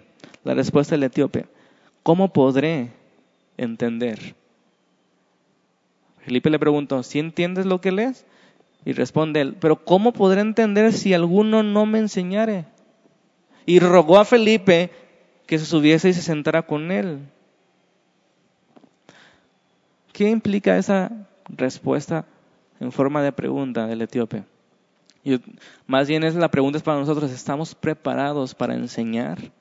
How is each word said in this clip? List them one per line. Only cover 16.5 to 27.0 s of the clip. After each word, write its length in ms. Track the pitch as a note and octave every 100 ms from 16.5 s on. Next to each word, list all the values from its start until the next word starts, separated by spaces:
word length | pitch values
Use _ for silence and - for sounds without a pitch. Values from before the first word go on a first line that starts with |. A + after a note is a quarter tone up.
| D#3+
con 280 | - D3 D#3+
él. 280 | G3 G3 C#3+ C#3+ _ _ _ _ _ _ _ _ _ _ _ _ _ _ _ _ _ _ - _ _ _ _ _ _ _ _ _
¿Qué 180 | - G#3
implica 480 | A3 G#3+ G3+ G3 F#3
esa 320 | F#3+ G3 F#3 A3+ G3+ _ -
respuesta 760 | - C3 - D3 C3+ D3 E3 - _ _ _ _ -
en 120 | B2+
forma 300 | B2 C#3 D3
de 100 | C#3+
pregunta 540 | - C3 C#3 C3+ A#2+ A2
del 140 | A2+
etíope? 440 | A2+ B2+ A2+ A2 G2 _ _ _ _ _ _ _
Yo, 140 | C#3 B2+ - - - - -
más 220 | C3+ C#3
bien 160 | D#3
es, 100 | D#3+
la 160 | E3 E3
pregunta 280 | C#3 C3+ D3+
es 40 |
para 160 | D#3+
nosotros, 320 | D3